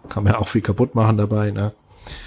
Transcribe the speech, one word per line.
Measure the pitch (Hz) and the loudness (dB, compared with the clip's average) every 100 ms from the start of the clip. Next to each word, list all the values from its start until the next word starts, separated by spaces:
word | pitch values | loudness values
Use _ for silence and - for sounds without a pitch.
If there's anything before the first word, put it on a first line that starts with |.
| - | -8
Kann | - | 0
man | 101 | 2
ja | 110 | 2
auch | 104 | 0
viel | 113 | 0
kaputt | - 95 123 | 0 0 0
machen | 117 110 107 | 2 2 2
dabei, | 104 107 104 | 0 0 0
ne? | 101 104 - _ - - - | -2 -4 -6 _ -20 -18 -18